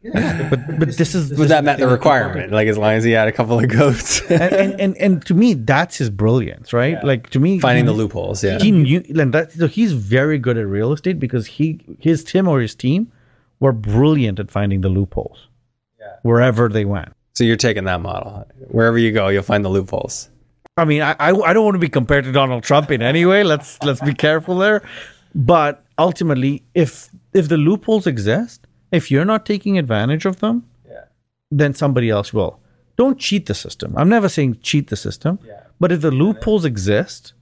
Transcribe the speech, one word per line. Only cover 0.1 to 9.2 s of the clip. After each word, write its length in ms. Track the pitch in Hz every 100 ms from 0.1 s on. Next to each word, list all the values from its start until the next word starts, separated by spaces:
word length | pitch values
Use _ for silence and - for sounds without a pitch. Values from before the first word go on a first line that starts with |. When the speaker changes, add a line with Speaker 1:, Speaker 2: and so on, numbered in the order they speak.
| - - 165 139
Speaker 1:
but, 300 | 131 151 156
but 160 | 156 -
this 180 | 165
is, 160 | 185 143
Speaker 2:
But 80 | 143
Speaker 1:
this 100 | 147
Speaker 2:
that 100 | 151
Speaker 1:
is 40 |
Speaker 2:
met 140 | 143 139
the 80 | 131
Speaker 1:
the 60 |
Speaker 2:
requirement, 580 | 123 156 135 101 90 92
like, 160 | 107 107
as 100 | 107
long 180 | 107
as 100 | 110
he 80 | 113
had 160 | 113 110
a 40 |
couple 240 | - 113 117
of 80 | 120
goats. 520 | 110 143 117 - -
<laughs> 100 | -
Speaker 1:
And, 220 | 170 175
and, 280 | 196 196 196
and, 160 | 196 -
and 300 | 202 175 -
to 60 |
me, 200 | 175 240
that's 420 | 156 110 139 175 -
his 140 | 120
brilliance, 640 | 98 107 127 107 - -
right? 220 | 120 127
Speaker 2:
Yeah. 100 | 165 139
Speaker 1:
Like, 240 | 127 -
to 80 | 131
me, 220 | 156 190
Speaker 2:
Finding 240 | 131 123
Speaker 1:
he, 20 | 120
Speaker 2:
the 100 | 107
loopholes, 460 | 107 92 92 98
yeah. 160 | 98 95
Speaker 1:
he 140 | 208
knew, 320 | 190 127 170 - 156